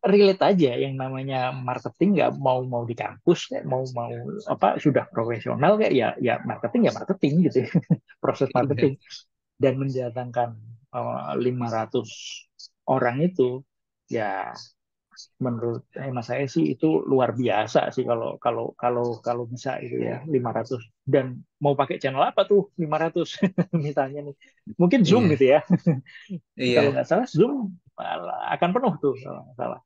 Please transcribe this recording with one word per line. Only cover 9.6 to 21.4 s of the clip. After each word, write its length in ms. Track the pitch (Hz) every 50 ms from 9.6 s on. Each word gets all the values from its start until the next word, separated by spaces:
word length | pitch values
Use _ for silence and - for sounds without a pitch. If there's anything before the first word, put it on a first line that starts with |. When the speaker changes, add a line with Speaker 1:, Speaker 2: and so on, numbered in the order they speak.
| 131
Speaker 1:
Dan 120 | 135 127 135 135
mendatangkan, 680 | 135 131 127 123 123 117 127 123 123 117 123 120 117 113 110 110 113 117 - _ _ -
eh, 360 | 123 117 120 120 127 - - - 135
lima 260 | 123 123 123 123 120 113 113
ratus 380 | 113 110 110 - 123 117 110 - - - - - - - _ _ _ - - _ _ _ -
orang 260 | 139 131 127 123 120 135 156
itu, 360 | 180 185 - 131 123 123 131 135 _ _ _ _ _ _ _ _ _
ya 420 | - 113 107 101 95 95 101 117 - - - - _ _ _ _ _ _ _ _ _ - - _ _ _
menurut 480 | 131 127 120 113 113 120 117 123 - _ _
hemat 300 | - 139 139 127 127 113
saya 180 | - 120 131 143 131
sih 240 | - 165 160 151 139
itu 120 | - - 160 160 156 - -
luar 200 | 135 131 127 117 113 120
biasa 400 | 127 117 95 104 110 110 - 147 - - -
sih 80 | - 123 120
kalau, 240 | 120 113 113 123 - - -
kalau, 220 | 120 117 113 117 - - _ -
kalau, 240 | 120 120 120 120 120 117 113 _
kalau 180 | 120 120 120 123 117 123
bisa 260 | 120 - 135 127 - 127
itu 120 | 123 120 123 120 117
ya, 60 | 117 - 135
lima 240 | 160 151 127 120 117 110
ratus. 240 | 110 113 - 131 117 113 _ _ _ _
Dan 320 | - 135 143 131 131 123 123